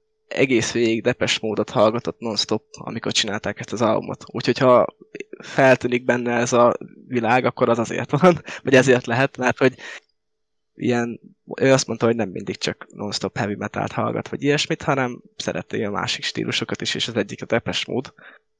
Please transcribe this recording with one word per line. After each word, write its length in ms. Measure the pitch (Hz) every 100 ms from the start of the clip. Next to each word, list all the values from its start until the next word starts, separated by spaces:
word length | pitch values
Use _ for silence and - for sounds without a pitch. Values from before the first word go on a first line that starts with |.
| _ _ _
egész 440 | - 135 120 113
végig 300 | 117 117 113
Depeche 360 | 120 - 107 -
Mode-ot 300 | 110 107 104
hallgatott 480 | 131 110 120 - -
non-stop, 460 | 117 101 - 107 -
amikor 420 | - - 113 -
csinálták 480 | - 110 104 104 -
ezt 120 | 113
az 100 | 104
albumot. 420 | 110 - - - -
Úgyhogy 320 | 120 123 117
ha 380 | 127 123 - - - - - -
feltűnik 640 | - - 135 123 123 123
benne 280 | 127 123 120
ez 180 | 120 123
a 240 | 120 120 - - - -
világ, 380 | 120 110 127
akkor 240 | 123 - 120
az 100 | 117
azért 320 | 113 - -
van, 320 | 147 180 165 -
<laughs> 120 | -
vagy 100 | -
ezért 320 | 131 131 123 120
lehet, 300 | 120 139 -
mert 220 | 123 -
hogy 160 | 131 123 - - - _ _ _ _ _ _
ilyen, 460 | - 117 120 120 110 - _ - -
ő 120 | 135
azt 140 | 135 -
mondta, 200 | 113 117
hogy 100 | 117
nem 120 | 98
mindig 280 | 92 98 98
csak 300 | - - -
non-stop 420 | - 101 - 98 -
heavy 180 | 101
metalt 380 | 98 104 104 101
hallgat, 360 | - 113 113 -
vagy 140 | -
ilyesmit, 400 | 139 147 - 160
hanem 400 | - 135 127 123 - -
szereti 480 | - - - 110
a 60 | 104
másik 340 | 95 - -
stílusokat 560 | - 117 113 - 117 -
is, 140 | 113
és 140 | - -
az 80 | 113
egyik 260 | 101 -
a 40 | -
Depeche 460 | 117 - - -
Mode, 200 | 110 - - - - _ _